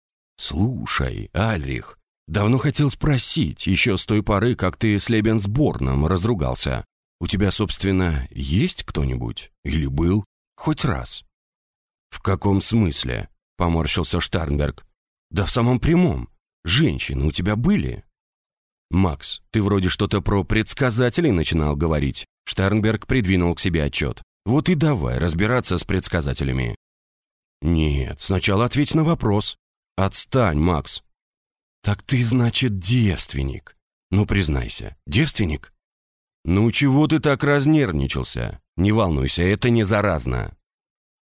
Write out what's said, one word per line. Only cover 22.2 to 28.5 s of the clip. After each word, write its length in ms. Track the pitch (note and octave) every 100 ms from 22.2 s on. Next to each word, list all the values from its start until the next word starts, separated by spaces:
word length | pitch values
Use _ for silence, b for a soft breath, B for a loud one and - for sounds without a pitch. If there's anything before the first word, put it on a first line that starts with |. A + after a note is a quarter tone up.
| - _ -
Штернберг 600 | - G2 A2 G#2+ G#2+ -
придвинул 480 | C3 F#2+ F#2 F2
к 60 | E2+
себе 240 | G2 E2
отчет. 380 | D2 - C#2+ - - _ -
«Вот 240 | C3+ D#3+
и 40 |
давай 440 | E3+ D#3 B2+ C2 B1
разбираться 580 | E2+ D#2+ G#2 B2 - F2
с 80 |
предсказателями». 920 | - F#2 - F2 C#2 B1+ C#2 B1+ A#1+ A1 _ _ _ _ _ _ _ _
«Нет, 600 | D2+ E2 D#2 C#2+ B1+ -
сначала 440 | - F#2 -